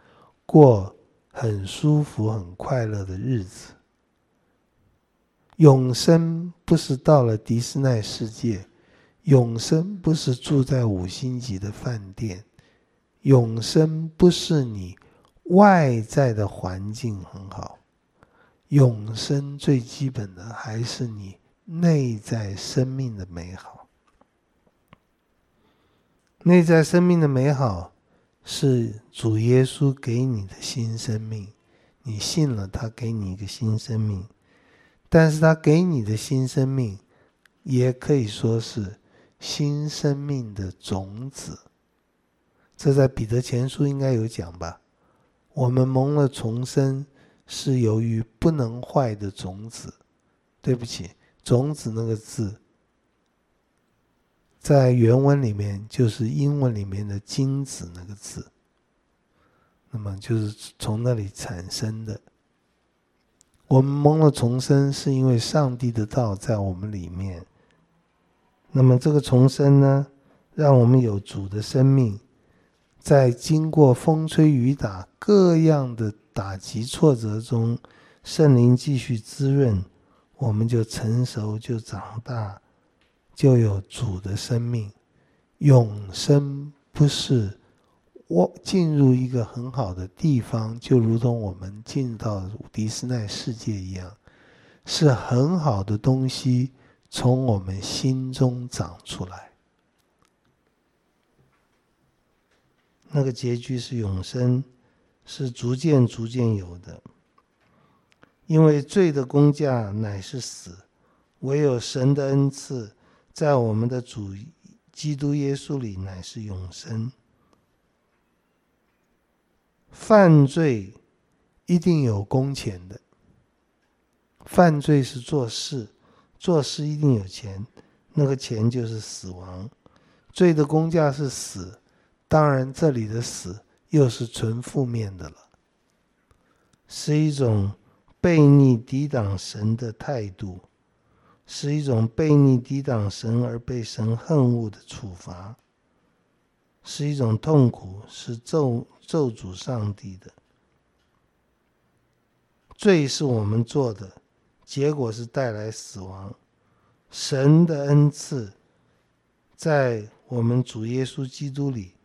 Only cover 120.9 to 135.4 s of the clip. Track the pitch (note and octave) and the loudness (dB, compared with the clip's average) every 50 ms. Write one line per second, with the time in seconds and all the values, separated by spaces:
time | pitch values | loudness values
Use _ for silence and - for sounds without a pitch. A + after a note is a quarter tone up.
120.9 | - - _ _ _ _ _ _ _ _ _ _ _ _ _ - F3 F3 - F#3 | -18 -20 _ _ _ _ _ _ _ _ _ _ _ _ _ 0 0 2 4 2
121.9 | E3+ D3+ C#3 A#2 G#2+ G#2 G#2 - - C3 C3+ C#3 C#3 - - A#2 F#2+ F2+ F2+ F#2 | 2 4 2 2 0 -2 -2 -2 0 0 0 -2 -4 -6 -8 -8 -10 -10 -14 -18
122.9 | F#2 - - _ _ _ _ _ _ _ _ _ _ _ _ _ _ _ _ _ | -20 -20 -20 _ _ _ _ _ _ _ _ _ _ _ _ _ _ _ _ _
123.9 | _ _ _ _ _ _ _ _ _ _ - - - F#3 F3 E3+ D3+ D3 - - | _ _ _ _ _ _ _ _ _ _ -20 -2 4 6 6 6 6 2 2 4
124.9 | D3+ C#3 B2+ - - B2 A#2+ - D#3+ C#3+ B2 A2+ - - - - D3 B2+ G#2 - | 4 4 2 0 -6 -10 -8 -4 -4 -4 -4 -4 -6 -8 -8 -8 -8 -8 -10 -10
125.9 | _ _ _ _ _ _ _ _ _ _ - F#3+ E3+ D3+ C3 - - - D3 D3+ | _ _ _ _ _ _ _ _ _ _ -2 0 0 0 0 -2 -6 -6 -6 -6
126.9 | D3+ D3 D3+ C#3+ B2+ G#2+ F#2+ F#2+ - - - G2+ G2 G2 G2+ - _ - _ _ | -4 0 2 2 2 2 0 -6 -12 -14 -14 -14 -12 -12 -14 -16 _ -20 _ _
127.9 | _ _ _ _ _ D3+ C#3+ C3+ C#3 B2 - - A#2+ G#2+ A2 A#2 B2 B2+ A#2 A2+ | _ _ _ _ _ 0 0 0 0 -4 -6 -8 -4 0 0 0 0 -2 -4 -6
128.9 | A2+ A2 G#2 - - - - F#2+ F2+ F2+ F2+ F2+ F2+ F2+ G2 B2 - _ _ _ | -8 -10 -12 -12 -16 -14 -14 -14 -16 -16 -16 -16 -16 -14 -16 -16 -18 _ _ _
129.9 | _ _ _ _ _ _ _ _ - - F3+ F3 D#3+ D3+ D3 - D3+ D#3 D#3+ E3 | _ _ _ _ _ _ _ _ 0 4 4 4 4 4 2 2 2 0 0 2
130.9 | D#3+ E3+ D3+ C#3+ C3+ D3 D3 C3 - - - - - G2+ F2+ F#2 A2 _ _ _ | 2 2 2 2 0 -2 -4 -6 -6 -8 -12 -12 -12 -12 -14 -14 -16 _ _ _
131.9 | _ _ _ _ _ _ _ _ D#3+ D#3 D3+ D3 C#3 C3 C3 C3+ C3+ - E3 D#3 | _ _ _ _ _ _ _ _ 2 4 4 4 2 0 -2 -4 -2 0 0 0
132.9 | C3 A#2+ A2 G#2 A2 A#2 A#2 - - - - F2+ F#2+ G#2 - _ _ _ _ _ | 0 0 -4 -4 -6 -6 -6 -8 -10 -12 -12 -12 -14 -14 -18 _ _ _ _ _
133.9 | - D3+ C3+ B2 - - B2 A2+ - - A#2+ A2 A2+ A#2+ B2 - - D3+ C3 A#2+ | 2 4 4 4 2 -2 -8 -8 -6 -6 -4 -4 -4 -6 -8 -6 -4 -4 -4 -2
134.9 | A#2 A#2 A2 G2 G2 F2+ E2 C#2+ - _ | -4 -6 -6 -8 -10 -12 -14 -16 -16 _